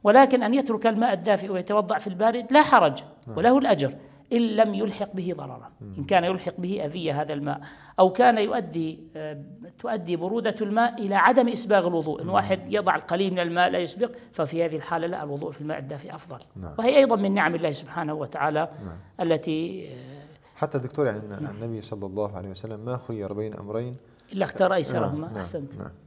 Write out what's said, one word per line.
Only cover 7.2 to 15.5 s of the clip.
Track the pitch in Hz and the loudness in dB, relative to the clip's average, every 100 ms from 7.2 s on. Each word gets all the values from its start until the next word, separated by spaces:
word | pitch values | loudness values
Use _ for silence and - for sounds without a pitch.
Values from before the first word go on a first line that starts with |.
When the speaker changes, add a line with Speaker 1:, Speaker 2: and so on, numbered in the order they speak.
Speaker 1:
هذا | 151 | -2
الماء، | 147 143 143 - - - - | -4 -4 -6 -8 -20 -10 4
أو | 190 | 4
كان | 185 247 220 | 6 6 6
يؤدي، | 208 - 170 165 160 156 - 156 | 0 -2 -4 -6 -6 -8 -14 -12
آه، | 151 143 147 - 170 _ | -10 -12 -16 -18 -20 _
تؤدي | 240 220 165 170 | -6 -6 -4 -4
برودة | 180 226 226 208 | -2 -2 -2 -2
الماء | 208 214 233 233 196 | -2 2 2 0 0
إلى | |
عدم | 196 190 269 240 | 4 6 6 4
إسباغ | 220 196 202 175 | 0 4 4 4
الوضوء، | 170 156 143 | 0 -2 -4
إن | - | 0
Speaker 2:
مم. | |
Speaker 1:
واحد | 202 196 185 92 | 0 2 -2 0
يضع | 208 185 156 | 0 2 0
القليل | - 175 196 | 0 0 0
من | 185 | 0
الماء | 170 170 180 | 0 2 2
لا | 180 | 2
يسبغ، | 170 190 233 - - | -2 -4 -6 -6 -14
ففي | - 147 165 | -4 -4 0
هذه | 165 156 | -2 -2
الحالة | 139 170 170 | -6 -4 -4
لا، | 180 | -6
الوضوء | 147 143 156 | -6 -8 -8